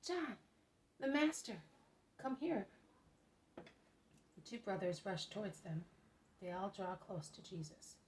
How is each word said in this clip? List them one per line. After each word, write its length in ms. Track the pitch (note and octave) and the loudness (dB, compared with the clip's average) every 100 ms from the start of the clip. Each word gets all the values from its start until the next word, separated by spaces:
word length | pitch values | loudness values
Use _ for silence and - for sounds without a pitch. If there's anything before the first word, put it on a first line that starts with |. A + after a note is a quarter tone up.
| - | 0
John, 320 | F4 D#4 G#3+ - - - _ _ _ | 0 0 -2 -10 -20 -20 _ _ _
the 80 | C4+ | 4
Master, 460 | C#4+ D4+ D#4+ - G3 D#3 - - - _ _ | 6 6 4 -4 -6 -8 -20 -20 -20 _ _
come 160 | C4 C4 | -2 0
here. 260 | D#4 D4 F#3+ - - - - - - - - - | 2 2 2 -6 -20 -20 -20 -20 -20 -20 -18 -16
The 840 | - - - - - - - - - | -14 -18 -20 -20 -20 -20 -20 -20 -10
two 100 | A#3 | -8
brothers 460 | A3 F#3+ F3+ F3 - | 0 2 4 2 0
rush 200 | F#3 - | -2 -2
towards 320 | G3+ G#3 E3 | -2 -2 -4
them. 240 | - D#3+ F3 - - - - - | -4 -4 -4 -12 -20 -20 -20 -10
They 100 | F3+ | -4
all 200 | F3 G3 G3+ | -2 -2 0
draw 200 | F#3 F#3 | -2 -2
close 340 | - F#3 D3+ | -4 -4 -4
to 120 | - | -10
Jesus. 540 | - F3+ D#3 - - - | -8 -6 -6 -8 -18 -18